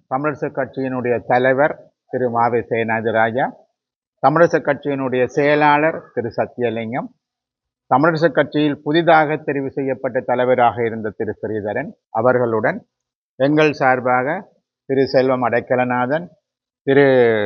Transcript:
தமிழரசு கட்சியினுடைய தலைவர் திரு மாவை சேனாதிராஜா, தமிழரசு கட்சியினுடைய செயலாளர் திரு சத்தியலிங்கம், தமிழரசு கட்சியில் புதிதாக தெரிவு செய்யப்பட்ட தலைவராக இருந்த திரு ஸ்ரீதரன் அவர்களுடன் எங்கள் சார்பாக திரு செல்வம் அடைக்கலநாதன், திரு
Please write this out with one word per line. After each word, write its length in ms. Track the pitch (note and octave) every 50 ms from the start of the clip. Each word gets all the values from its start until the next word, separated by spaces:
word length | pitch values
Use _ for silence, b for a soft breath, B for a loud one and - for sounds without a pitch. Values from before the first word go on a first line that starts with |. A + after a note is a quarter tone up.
| _ -
தமிழரசு 380 | C3 C3 C#3+ D3+ C#3+ - D#3+ C#3+
கட்சியினுடைய 720 | C#3 - C3 A#2+ - - C3 C3 C3 B2+ A#2 B2 A#2+ A2+ -
தலைவர் 680 | - B2 B2 B2+ C3 C3+ C3 C#3+ D#3 - - - _ _ _ _ _
திரு 220 | - B2+ B2+ B2
மாவை 340 | A#2 A#2 A#2 A#2+ A#2 A#2 G#2+ -
சேனாதிராஜா, 800 | B2 A2+ A2+ A2 A2+ A2+ G#2+ A2+ G#2+ A2 A2 A#2 A2 B2+ D3 G#3+ - - _ _ _ _ _ _ _ _ _ _ _ _ -
தமிழரசு 340 | C3+ D3+ D#3+ E3+ E3 E3 D#3
கட்சியினுடைய 640 | - D3 C#3+ C3 - D3 C#3 C3+ C3+ C3 B2 B2+ B2
செயலாளர் 800 | B2 - D#3 C#3+ C#3+ D3 D3 D3+ D3 D3 D3 D3+ D#3+ E3 F3 E3 - _
திரு 160 | B2 A2+ A#2 -
சத்தியலிங்கம், 720 | - A2+ G#2+ - - A#2+ A#2 A2 A2+ A2+ A2 A#2 C#3+ G#3+ B3 _ _ _ _ _ _ _ _ _ _ _ _ _ _ _ - C3
தமிழரசு 360 | B2+ D3 E3+ E3 D#3 D#3+ E3
கட்சியில் 520 | C3 D#3 D3 - - D3+ D3+ D3+ C#3+ D3 -
புதிதாக 520 | D3 D3+ E3+ E3+ D#3+ E3 D#3 D#3 C#3+ D#3
தெரிவு 320 | D3+ D#3 D#3 C#3+ C#3+ C#3
செய்யப்பட்ட 540 | C3+ - D3+ C3+ C3+ C3 G#2+ - C3 A2+ C3
தலைவராக 680 | B2 - B2 B2 B2+ B2+ B2+ A#2+ A#2+ A#2 G2+ A#2 A#2+
இருந்த 240 | A2+ G#2+ A2+ G#2+ G#2+
திரு 240 | F#2+ - A2+ G#2 G2+
ஸ்ரீதரன் 600 | - - G#2+ G#2+ A2 G2 G#2+ G2+ B2 C#3 G#3 - _ _ _
அவர்களுடன் 760 | - A2+ A2+ B2+ B2 B2 B2+ A#2 A2+ A2 G#2+ C3+ F3 G3 - _ _ _ _ _ _ _ _ _ _
எங்கள் 380 | - C3 C#3+ D3+ D3+ D#3 D3+ C#3+
சார்பாக 800 | - C#3+ C3 B2+ B2+ A#2+ B2+ B2 B2+ B2+ C#3 D#3+ F#3+ G3+ - _ _ _ _ _ _ _
திரு 240 | - C3+ C3 C3+ B2
செல்வம் 360 | - C3+ B2+ C3 C3 B2+ B2 A#2
அடைக்கலநாதன், 800 | A2+ A#2+ A2+ - C3 B2 B2+ B2 B2 B2 B2+ B2 C#3 E3 F3 F3+ _ _ _ _ _ _ _ _ _ _ _
திரு 240 | C#3 C3+ C#3 C#3+ C3+ C3 B2+ A#2+ A#2 A2+ G#2+ G#2